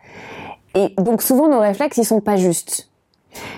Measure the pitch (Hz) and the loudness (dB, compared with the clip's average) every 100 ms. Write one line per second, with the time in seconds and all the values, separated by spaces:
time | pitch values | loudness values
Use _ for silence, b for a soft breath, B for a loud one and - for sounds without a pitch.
0 | B B B B B B _ 190 196 196 | B B B B B B _ 0 0 0
1 | 190 220 - 262 311 254 208 196 285 - | 0 0 2 4 4 4 2 0 -2 0
2 | 214 220 208 202 180 165 - - - _ | 2 0 2 2 2 0 -6 -10 -12 _
3 | _ _ _ B B | _ _ _ B B